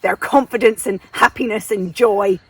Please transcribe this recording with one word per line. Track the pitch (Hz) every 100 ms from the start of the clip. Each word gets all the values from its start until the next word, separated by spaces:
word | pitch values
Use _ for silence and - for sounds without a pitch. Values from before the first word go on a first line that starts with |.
their | 185
confidence | 185 - 277 254 233 226 220
and | - 196 -
happiness | - 247 - 247 214 -
and | 208 185
joy. | 160 233 202 202 185